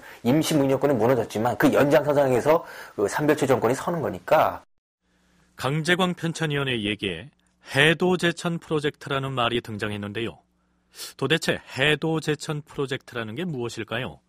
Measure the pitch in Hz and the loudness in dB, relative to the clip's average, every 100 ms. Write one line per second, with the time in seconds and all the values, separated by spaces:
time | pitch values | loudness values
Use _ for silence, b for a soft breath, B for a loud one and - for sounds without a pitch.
0 | B B 117 151 151 156 135 135 143 123 | B B 2 2 2 2 2 2 2 4
1 | 117 123 104 104 117 104 147 101 143 151 | 4 2 0 -2 -2 2 4 4 4 4
2 | 143 143 135 120 139 156 B B B - | 4 2 4 4 4 2 B B B -2
3 | 101 - 147 147 135 117 113 135 - 170 | -2 2 2 2 2 4 2 0 -2 -4
4 | 104 90 - 151 104 85 - _ _ _ | -4 -6 2 4 4 0 -12 _ _ _
5 | _ _ _ _ _ - 127 156 156 180 | _ _ _ _ _ -6 -2 -2 0 2
6 | 180 175 165 - 160 143 135 120 104 104 | 0 -2 -6 -4 -4 -2 -2 -2 -2 -4
7 | 98 82 127 _ _ _ - 135 151 160 | -4 -6 -12 _ _ _ -2 4 4 4
8 | 185 180 170 165 175 170 - 151 143 - | 2 2 0 -2 -4 -6 -4 -2 -2 -6
9 | - 135 135 131 117 120 113 104 107 104 | -6 -4 -4 -2 0 -2 -4 -6 -6 -6
10 | 101 110 113 - _ _ B B B B | -8 -6 -8 -10 _ _ B B B B
11 | B - 139 160 - 98 - - 147 151 | B -6 -2 0 0 -4 -6 0 2 2
12 | 160 160 151 147 - 147 - - 131 131 | 0 -2 -2 -4 -6 -10 -8 -8 -6 -6
13 | - 120 110 120 180 131 117 113 104 117 | -8 -10 -8 -6 -6 -4 -6 -8 -6 -6
14 | 107 - | -6 -12